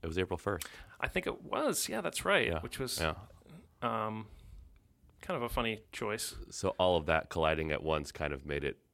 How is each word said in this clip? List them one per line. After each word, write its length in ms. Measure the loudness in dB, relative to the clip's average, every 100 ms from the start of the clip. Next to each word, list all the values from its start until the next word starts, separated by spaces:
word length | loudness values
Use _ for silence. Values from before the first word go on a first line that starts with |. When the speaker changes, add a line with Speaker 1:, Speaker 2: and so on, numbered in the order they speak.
Speaker 1:
It 60 | -2
was 100 | -2
April 180 | 0 0
first. 300 | -2 -2 -6 -12 -18 -4
Speaker 2:
I 60 | -2
think 220 | 0 -2
it 160 | -6
was. 440 | -4 0 0 0 -2
Yeah, 120 | -2
that's 240 | -4 -2
right. 240 | 4 4 4
Speaker 1:
Yeah. 100 | 0
Speaker 2:
Which 220 | -4 -6
was, 200 | -4 0
Speaker 1:
Yeah. 140 | 0 0 -10 -20 -20 -20 -20 _
Speaker 2:
um, 440 | -2 0 -2 -4 -10 -16 -18 -18 -20 -20 _ _ -20 _
kind 160 | -6 -2
of 80 |
a 40 | 0
funny 340 | 0 0 -2 -8
choice. 420 | -6 -2 -2 -4 -8 -12
Speaker 1:
So 200 | -2 -2
all 260 | 4 6 6
of 100 | 6
that 240 | 2 2
colliding 400 | 2 4 4 2
at 140 | 0
once 260 | 2 0 0
kind 220 | -4 -4
of 120 | -4
made 200 | -4 -2
it 140 | -2 -4 _